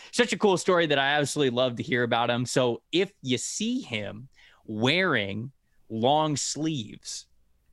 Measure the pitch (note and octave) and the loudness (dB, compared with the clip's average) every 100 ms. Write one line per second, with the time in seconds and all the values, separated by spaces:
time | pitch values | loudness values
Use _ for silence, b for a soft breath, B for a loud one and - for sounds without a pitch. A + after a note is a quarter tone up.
0 | B - A#3+ F#3+ G#3 F3 - F3+ E3 C#3 | B 0 0 2 2 2 4 2 4 2
1 | C3+ D3 C#3+ D3 C#3 A#2+ C3 A#2 - B2 | 2 2 0 2 0 2 0 0 -2 0
2 | A#2+ A#2 A#2+ A#2+ B2 - B2+ A#2 - E3 | 2 2 2 0 0 2 2 0 -2 -2
3 | F#3+ _ C3 A#2+ - - A3 B3+ G#3 A2 | -2 _ -4 -2 -2 -6 -4 -4 -4 -6
4 | G2+ G#2+ C3 b b b - G#2+ B2 E3+ | -6 -12 -18 b b b -10 0 2 2
5 | F#3 B2+ G2 G#2 C3 - _ _ - A2+ | 2 0 -2 -6 -8 -14 _ _ -10 -2
6 | A#2+ D3+ D#3 C#3+ - C#3+ D#3+ D3+ - - | 2 2 2 -2 -4 -4 -4 -4 -8 -14
7 | - - - _ _ _ _ | -14 -14 -16 _ _ _ _